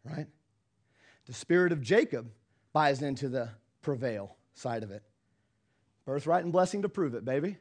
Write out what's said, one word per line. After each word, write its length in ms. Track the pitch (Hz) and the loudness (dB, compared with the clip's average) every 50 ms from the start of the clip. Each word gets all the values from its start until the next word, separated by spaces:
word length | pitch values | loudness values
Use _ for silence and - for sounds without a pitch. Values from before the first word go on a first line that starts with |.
| _ | _
right? 240 | 123 156 147 151 - _ _ _ _ _ _ _ _ _ _ _ _ _ _ _ _ _ _ _ | -10 -8 -8 -10 -10 _ _ _ _ _ _ _ _ _ _ _ _ _ _ _ _ _ _ _
The 60 | - 123 | -16 -14
spirit 380 | - - _ 170 180 180 175 | -14 -2 _ 4 4 4 4
of 100 | 170 156 | 2 0
Jacob 540 | 131 107 165 220 - - - 123 113 117 110 _ _ _ _ _ _ _ _ | 0 4 4 4 4 4 -2 -6 -8 -8 -16 _ _ _ _ _ _ _ _
buys 280 | 151 151 147 139 127 | 2 4 4 4 2
into 280 | 147 143 135 127 143 135 | -2 -4 -4 -4 -4 -4
the 260 | 123 131 120 120 107 - _ _ _ _ | -4 -4 -4 -6 -8 -16 _ _ _ _
prevail 560 | _ - 143 123 123 127 113 104 98 98 - _ _ _ _ | _ -4 -4 -2 -2 -4 -4 -4 -8 -10 -14 _ _ _ _
side 280 | - - 127 117 113 110 | -10 -6 -6 -4 -4 -6
of 80 | 104 | -8
it. 140 | 95 107 _ _ _ _ _ _ _ _ _ _ _ _ _ _ _ _ _ _ _ _ _ | -12 -14 _ _ _ _ _ _ _ _ _ _ _ _ _ _ _ _ _ _ _ _ _
Birthright 380 | - 135 143 143 151 165 180 170 | -4 -4 -4 0 2 2 2 2
and 100 | 175 165 | 4 4
blessing 300 | 185 185 180 - 202 202 | 4 4 4 2 -2 -4
to 60 | 202 | -2
prove 260 | - - 180 143 117 | -2 0 -2 -2 -2
it, 100 | 117 98 | -4 -4
baby. 340 | 123 131 143 147 190 202 - | -2 -2 -2 -2 -2 -6 -8